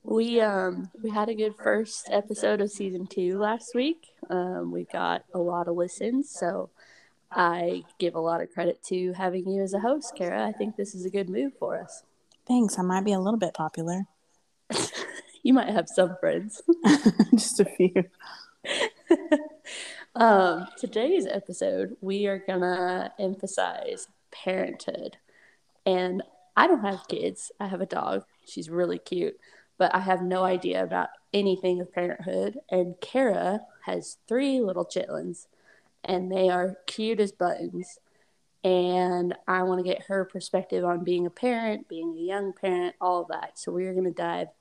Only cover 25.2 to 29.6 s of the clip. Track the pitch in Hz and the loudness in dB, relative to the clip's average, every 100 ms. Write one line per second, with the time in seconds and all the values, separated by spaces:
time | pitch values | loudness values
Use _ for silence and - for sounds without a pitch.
25.2 | _ _ _ _ _ _ - 180 180 190 | _ _ _ _ _ _ 0 2 0 -4
26.2 | - _ _ - 320 302 202 190 - - | -8 _ _ 4 6 6 2 -4 -6 -4
27.2 | 175 190 - - 202 185 185 - - - | -4 -4 -16 -10 -6 -6 -4 -4 -2 -4
28.2 | - _ - - 160 170 175 175 - 185 | -6 _ -14 -12 -6 -2 -2 -2 -4 -4
29.2 | 165 - - - | -4 -6 -20 -20